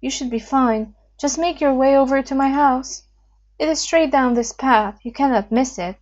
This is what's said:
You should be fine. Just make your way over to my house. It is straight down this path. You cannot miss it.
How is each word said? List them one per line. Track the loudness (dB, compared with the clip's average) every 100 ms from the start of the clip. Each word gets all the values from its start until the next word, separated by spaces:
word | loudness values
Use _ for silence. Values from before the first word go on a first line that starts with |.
You | -6
should | -6 -4
be | -6
fine. | -2 0 2 0 -4 -14 _ _
Just | -6 -2
make | -4 0
your | 0
way | 2 4 4
over | 4 0
to | -2 -2
my | 0
house. | 2 2 2 -4 -14 _ _ _ _ _ _
It | -2
is | -2
straight | 0 0 2
down | 2 2
this | 0 -2
path. | -4 2 2 0 -8
You | -14
cannot | -2 0 0 0
miss | -2 -2 -4
it. | -10 -10